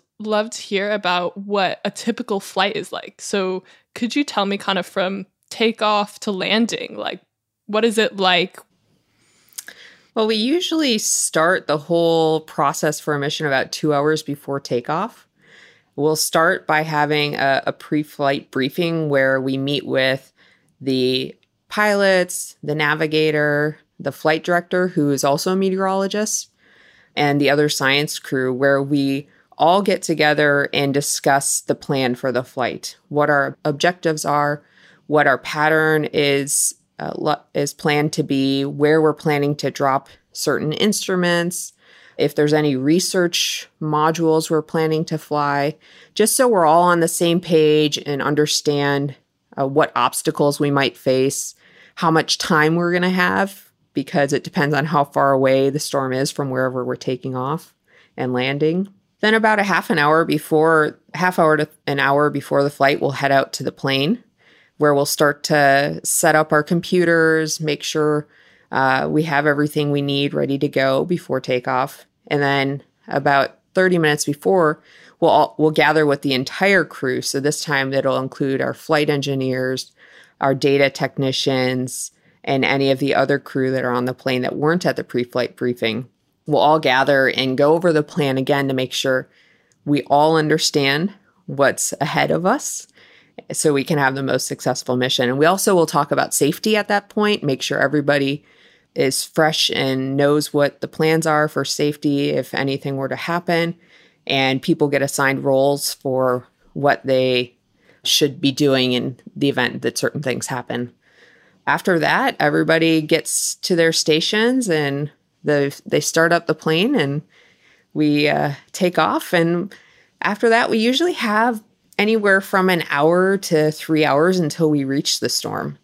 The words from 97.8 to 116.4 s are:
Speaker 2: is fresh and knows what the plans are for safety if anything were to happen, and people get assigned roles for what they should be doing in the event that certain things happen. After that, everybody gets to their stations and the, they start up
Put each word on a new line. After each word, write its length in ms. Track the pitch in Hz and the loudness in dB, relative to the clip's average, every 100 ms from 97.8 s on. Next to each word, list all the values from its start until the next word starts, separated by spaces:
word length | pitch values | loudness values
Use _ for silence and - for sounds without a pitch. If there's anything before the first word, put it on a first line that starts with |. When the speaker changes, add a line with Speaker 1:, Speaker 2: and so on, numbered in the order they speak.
| 135 147 143 143 139 147 - _ _ _ _ - | 0 0 2 2 0 -4 -10 _ _ _ _ -2
Speaker 2:
is 280 | 135 - | -2 -2
fresh 460 | - - 156 156 - | -4 0 2 2 -2
and 480 | - 135 131 135 139 | 0 -2 -2 -2 0
knows 340 | 143 147 147 | 2 2 0
what 300 | 147 143 - | 0 0 -2
the 60 | 147 | -10
plans 400 | - 160 160 160 | -2 0 2 2
are 200 | 151 151 | 0 0
for 160 | - | -2
safety 680 | 139 - 147 147 147 143 143 | -4 -2 -2 -2 -2 0 0
if 240 | 147 131 - | -2 -4 -4
anything 420 | 139 139 143 135 | -4 -4 -6 -6
were 100 | 135 | -6
to 80 | 127 | -6
happen, 600 | - 170 175 170 165 175 _ - _ _ - | -4 -4 -2 -2 -2 -6 _ -20 _ _ -4
and 340 | 135 131 131 | 0 0 0
people 280 | - 160 147 | -2 0 0
get 160 | 139 | 0
assigned 400 | 139 - 135 135 | -2 0 0 0
roles 500 | 139 135 139 143 - | 0 2 2 0 -4
for 540 | - 139 131 131 123 - _ _ | -6 -4 -2 0 -2 -6 _ _
what 320 | - 139 - 131 | -2 0 0 0
they 500 | 131 131 127 123 _ _ _ _ _ | 2 2 0 -2 _ _ _ _ _
should 380 | - - 147 127 | -4 0 0 0
be 100 | 139 | -2
doing 420 | 131 143 131 127 | 2 2 4 2
in 220 | 123 131 127 - - | 0 -4 -8 -16 -2
the 140 | 139 | -2
event 340 | 131 123 131 | 2 0 -2
that 160 | 123 - | -4 -2
certain 240 | - 147 | -4 -4
things 240 | 131 123 - | -4 -6 -6
happen. 440 | 127 - 120 123 - _ _ _ _ _ _ - | -8 -6 -8 -8 -12 _ _ _ _ _ _ -2
After 320 | 151 - 175 | -2 0 0
that, 380 | 147 170 254 - | 2 0 0 0
everybody 640 | 151 156 156 160 165 160 | 0 2 2 2 4 2
gets 500 | 156 160 - - - - | 2 -2 -2 -6 -6 -6
to 180 | - 170 | -2 2
their 180 | 165 | 2
stations 720 | 160 - 156 - 214 233 262 220 | 2 0 0 0 0 0 0 0
and 440 | 156 143 139 147 - _ _ | 0 0 -4 -6 -10 _ _
the, 360 | 151 147 139 - - | -2 0 0 -4 -4
they 140 | 151 | -2
start 340 | - 165 165 | 0 2 2
up 140 | 170 | 2